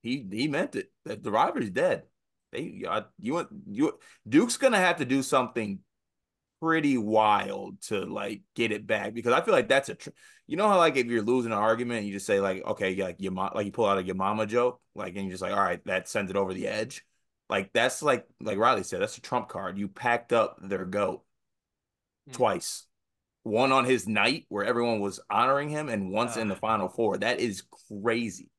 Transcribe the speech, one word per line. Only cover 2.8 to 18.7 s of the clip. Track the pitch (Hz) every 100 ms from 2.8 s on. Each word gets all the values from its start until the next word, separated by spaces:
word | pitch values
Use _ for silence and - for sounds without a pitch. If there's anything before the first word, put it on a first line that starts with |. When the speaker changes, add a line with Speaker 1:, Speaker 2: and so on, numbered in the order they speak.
| 92
Speaker 1:
uh, | 101 101 _
you | 110
want, | 165 120 - -
you, | 101 160 - - - 107
Duke's | 135 240 -
gonna | 269 214
have | 185 170
to | 127
do | 135
something | 131 139 120 - 107 98 _ _ _ _ _ _ _ _
pretty | 160 160 147 127
wild | 104 110 107 101 98 98 98 -
to, | - 104 95
like, | 104 104 104 _ -
get | 113
it | 104 104
back, | 107 101
because | 113 117
I | 131
feel | 165
like | 175 110
that's | 135 -
a | -
tr-, | - - - - -
you | 160
know | 208
how, | 196
like, | 165 135
if | 117
you're | 120
losing | 107 127 117
an | 104
argument, | 110 113 120 117 101
you |
just | 98 -
say, | 101
like, | 98 95 -
"Okay, | 104 95
yeah, | 95 92
like, | 85
your | 95
mo-," | 92 95
like, | - 101
you |
pull | 98 107
out | 98
a |
your | 92 95
mama | 95 107 104
joke, | 117 123 123 _ -
like, | 95 92
and | 98
you're |
just | 90
like, | 92
"All | 101
right, | 95 87 -
that | 95 -
sends | 110 98
it | 98
over | 95
the | 92 -
edge." | 107 110 - _ _ _ _ _
Like, | 101 95
that's | 117 127 -
like, | 151 123 - _
like | - 101
Riley | 117